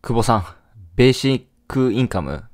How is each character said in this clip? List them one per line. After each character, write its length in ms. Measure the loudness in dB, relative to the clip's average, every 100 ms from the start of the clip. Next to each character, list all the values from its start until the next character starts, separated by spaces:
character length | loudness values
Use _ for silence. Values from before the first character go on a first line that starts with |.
| -2
久 80 |
保 80 | -2
さ 140 | 2 0
ん、 80 | -2 -14 _ -20 -14 2
ベ 140 | 4
ー 40 |
シ 200 | 4 0
ッ 120 | -2 -6 _ _
ク 240 | -2 0
イ 80 | 0
ン 80 | -2
カ 140 | -2
ム。 220 | -6 -10 -14